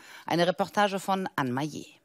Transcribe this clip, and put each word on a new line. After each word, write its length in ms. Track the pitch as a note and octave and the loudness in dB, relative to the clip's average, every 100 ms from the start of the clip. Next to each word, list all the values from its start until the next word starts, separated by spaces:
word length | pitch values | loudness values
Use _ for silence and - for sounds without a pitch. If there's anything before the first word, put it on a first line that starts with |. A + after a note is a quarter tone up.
| - - - | -20 -12 -2
Eine 220 | D#3+ F3 | 2 2
Reportage 520 | F3+ G3 G#3 G#3 F#3+ | 2 0 2 2 0
von 280 | - F#3+ F#3 - | -2 -2 -2 -2
Anne 160 | C3 | -2
Maillet. 360 | B2+ D3+ - - - | -2 -4 -8 -14 -20